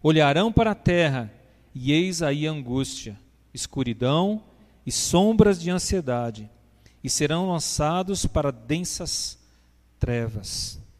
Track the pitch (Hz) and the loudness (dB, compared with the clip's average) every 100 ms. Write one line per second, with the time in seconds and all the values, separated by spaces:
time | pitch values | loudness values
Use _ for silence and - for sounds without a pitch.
0 | 151 156 147 147 220 226 226 202 - 175 | 6 6 6 4 4 4 2 2 2 4
1 | 160 135 110 - - _ _ 131 127 151 | 4 0 -4 -12 -20 _ _ -6 2 2
2 | 180 170 156 147 151 156 123 127 135 - | 2 0 -2 0 -2 -4 -4 -2 -2 -6
3 | - 104 _ _ _ 131 - - 123 113 | -12 -14 _ _ _ -12 -8 -4 -4 0
4 | 123 151 190 214 - _ - _ - - | 2 2 2 -2 -8 _ -20 _ -6 -4
5 | - 170 208 226 208 185 170 180 - 190 | 2 4 4 4 2 0 -2 -4 -2 -4
6 | 139 120 120 110 107 _ _ _ _ _ | -2 -4 -4 -8 -16 _ _ _ _ _
7 | 135 - 147 160 190 170 - - 151 175 | -6 -2 0 0 -2 -2 -4 -2 0 0
8 | 185 190 - 160 143 120 113 156 180 - | -2 -2 -2 0 -2 -4 -4 -4 -4 -8
9 | 170 - - - _ _ _ _ _ _ | -6 -6 -6 -12 _ _ _ _ _ _
10 | - 120 117 110 - - - - - - | -2 0 -2 -6 -10 -8 -8 -10 -18 -20